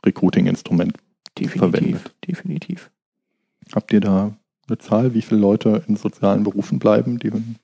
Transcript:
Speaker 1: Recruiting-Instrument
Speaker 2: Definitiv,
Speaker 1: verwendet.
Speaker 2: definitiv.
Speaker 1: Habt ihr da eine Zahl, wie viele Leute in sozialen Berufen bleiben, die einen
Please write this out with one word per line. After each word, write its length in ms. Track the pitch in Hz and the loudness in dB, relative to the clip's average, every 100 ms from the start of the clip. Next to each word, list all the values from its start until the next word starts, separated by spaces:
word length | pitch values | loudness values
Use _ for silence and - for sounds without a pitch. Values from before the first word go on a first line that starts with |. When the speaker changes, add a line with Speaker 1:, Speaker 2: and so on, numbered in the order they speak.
Speaker 1:
Recruiting-Instrument 920 | - - 92 - - - - 85 87 - _ _ _ - | -2 2 2 2 2 0 -2 0 0 -4 _ _ _ -8
Speaker 2:
Definitiv, 220 | - - | -6 0
Speaker 1:
verwendet. 560 | 95 - - - - _ - | 0 2 0 -2 -8 _ -10
Speaker 2:
definitiv. 640 | 180 185 156 - 175 - _ _ _ _ _ _ _ - | -8 -6 -8 -8 -12 -14 _ _ _ _ _ _ _ -10
Speaker 1:
Habt 180 | - - | -8 0
ihr 80 | 107 | 0
da 380 | 101 95 104 107 _ _ - | 2 0 0 -6 _ _ -10
eine 80 | 113 | -8
Zahl, 360 | - 107 127 | -2 0 2
wie 80 | 113 | 0
viele 200 | 110 107 | 0 2
Leute 420 | 101 107 - 107 - | 4 4 2 0 0
in 100 | 104 | -4
sozialen 460 | 101 - 101 101 | -4 -2 0 2
Berufen 360 | 104 101 - 127 | 0 -2 -2 0
bleiben, 400 | 113 107 120 120 | 2 2 2 -2
die 120 | 113 | -4
einen 260 | 110 113 113 | -4 -6 -12